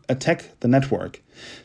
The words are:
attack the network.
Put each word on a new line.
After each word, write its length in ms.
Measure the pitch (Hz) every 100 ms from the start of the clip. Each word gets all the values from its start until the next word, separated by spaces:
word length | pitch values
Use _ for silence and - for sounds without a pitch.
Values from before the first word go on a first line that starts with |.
| -
attack 500 | 131 - 170 - -
the 60 | 120
network. 540 | 135 135 95 90 - _ - - -